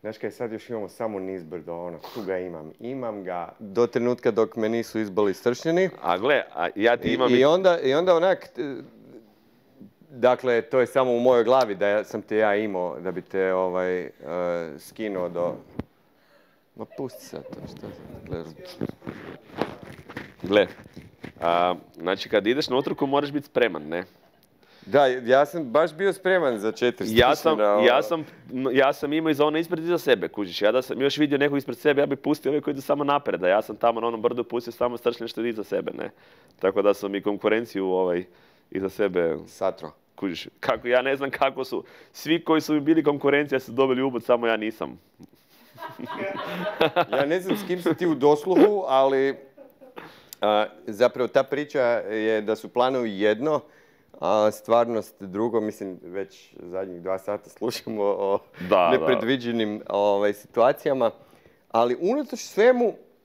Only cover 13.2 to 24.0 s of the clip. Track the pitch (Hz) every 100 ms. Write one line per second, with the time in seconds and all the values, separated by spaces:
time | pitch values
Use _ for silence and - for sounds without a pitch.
13.2 | - 95 92 92 92 90 90 90 80 -
14.2 | 71 87 87 87 82 71 - - 110 95
15.2 | 87 87 87 - - - - _ _ _
16.2 | _ _ _ _ _ - 107 - 135 -
17.2 | - 82 - - - - - - - -
18.2 | - 82 80 - - - - - - -
19.2 | - - - - - - - - - -
20.2 | - - 90 104 92 - - - - _
21.2 | - - 85 87 90 90 - - 85 98
22.2 | - 110 101 131 - 127 139 - 139 139
23.2 | 143 147 - - 117 80 76 85